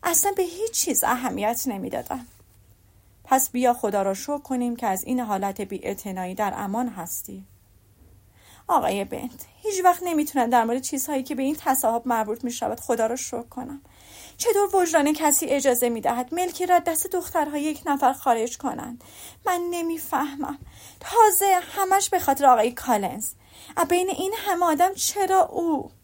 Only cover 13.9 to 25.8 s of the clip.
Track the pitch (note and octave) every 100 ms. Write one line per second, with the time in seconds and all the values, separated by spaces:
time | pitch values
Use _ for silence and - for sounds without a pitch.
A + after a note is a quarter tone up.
13.9 | - - - - - A#4+ G4+ G4+ G4 F4
14.9 | D#4+ C#4+ D4+ D#4 C#4+ D4+ C#4 C4+ A#3+ A#3+
15.9 | A3+ - A#3+ B3 E4 F4+ - F4+ F4 E4
16.9 | E4 F#4 F4+ F4+ E4+ D4+ D4 D4+ D4 E4
17.9 | C#4 C4 C4+ - A3+ A#3 - C4 - -
18.9 | A#3+ - - - - G#4+ F4+ F4 F4 E4
19.9 | E4 - C4+ C#4+ C#4 C#4+ C#4 - - -
20.9 | - - A4+ G#4+ - G4 F#4 - - F#4+
21.9 | G4 G4 F#4 - C#4 C#4 A#3 A#3 A#3+ -
22.9 | A3 G3 G#3 - - _ - - - D#4+
23.9 | F4 F#4 F4 F#4+ G#4+ G#4 F4 F4 D4+ F4+
24.9 | G4 - G4+ F#4 F#4+ - - E4+ D4